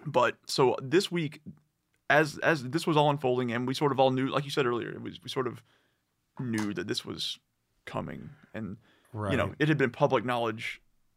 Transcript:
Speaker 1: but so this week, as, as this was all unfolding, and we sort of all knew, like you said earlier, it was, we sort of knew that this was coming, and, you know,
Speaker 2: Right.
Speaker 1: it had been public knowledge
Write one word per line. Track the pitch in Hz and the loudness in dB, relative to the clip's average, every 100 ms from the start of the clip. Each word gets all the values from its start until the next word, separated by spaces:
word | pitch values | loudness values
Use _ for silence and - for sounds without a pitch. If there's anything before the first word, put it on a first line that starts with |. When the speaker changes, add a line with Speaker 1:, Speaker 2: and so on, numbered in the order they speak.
| 156 | 0
Speaker 1:
but | 127 113 - - | 4 4 2 -4
so | - 131 - | 4 4 4
this | 131 165 202 | 2 0 2
week, | 175 147 - - - _ _ _ _ - | -2 -2 -6 -16 -20 _ _ _ _ 2
as, | 143 151 147 | 4 4 0
as | 139 160 123 | 0 0 -2
this | 151 - | -2 2
was | 151 | 4
all | 147 | 4
unfolding, | 143 127 123 123 | 2 0 0 0
and | 117 127 | -2 -2
we | |
sort | 135 147 | 0 2
of | 127 | 4
all | 131 | 4
knew, | 131 135 | 4 0
like | 135 | 0
you | 143 | 0
said | 151 127 | 0 0
earlier, | 117 104 | 0 -4
it | 107 | -8
was, | 113 - | -12 -12
we | - | -8
sort | 139 120 | -6 -4
of | 113 - _ _ _ _ _ _ - | -8 -16 _ _ _ _ _ _ -8
knew | 127 110 104 | -4 -2 -2
that | 104 104 | -4 -4
this | - | -6
was | - 87 - - _ _ _ _ | -6 -8 -8 -10 _ _ _ _
coming, | - - 76 69 156 - _ | -10 -8 -8 -10 -14 -18 _
and, | 107 101 107 _ _ _ 110 104 | -10 -10 -10 _ _ _ -6 -2
you | 110 | 0
know, | 95 | -2
Speaker 2:
Right. | - | 0
Speaker 1:
it | 151 | 0
had | 143 | 2
been | 127 | 0
public | - 147 127 | 2 2 2
knowledge | 120 123 117 110 - - _ _ _ | 0 -2 -2 -4 -10 -12 _ _ _